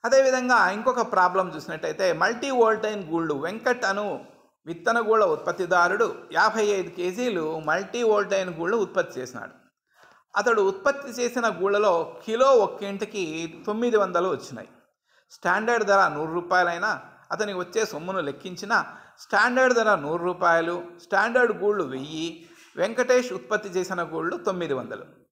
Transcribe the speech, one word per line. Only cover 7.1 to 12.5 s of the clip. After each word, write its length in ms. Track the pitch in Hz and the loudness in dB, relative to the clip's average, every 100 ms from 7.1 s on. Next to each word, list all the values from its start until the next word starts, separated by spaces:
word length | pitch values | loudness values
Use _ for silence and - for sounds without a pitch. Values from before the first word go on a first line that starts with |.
| 185 247 180 156 160 | -2 -2 -2 -4 -4
మల్టీవోల్టైన్ 920 | 151 170 196 240 233 208 190 196 185 | -2 -2 -2 -2 2 2 2 -2 -2
గూళ్ళు 260 | 160 170 226 | -4 -2 0
ఉత్పత్తి 440 | 196 185 170 - | 0 -2 -4 -6
చేసినాడు. 320 | 127 113 101 - _ _ _ _ - _ _ 196 | -12 -12 -16 -20 _ _ _ _ -20 _ _ -2
అతడు 260 | 220 220 | 2 2
ఉత్పత్తి 480 | 196 190 277 277 277 | 2 2 -2 -2 -8
చేసిన 380 | 233 240 247 226 | -4 -4 0 -2
గూళ్ళలో 680 | 170 196 202 208 170 156 - | 0 0 2 4 2 -2 -10
కిలో 220 | - 226 | -6 2
ఒక్కింటికి 1160 | 269 | 6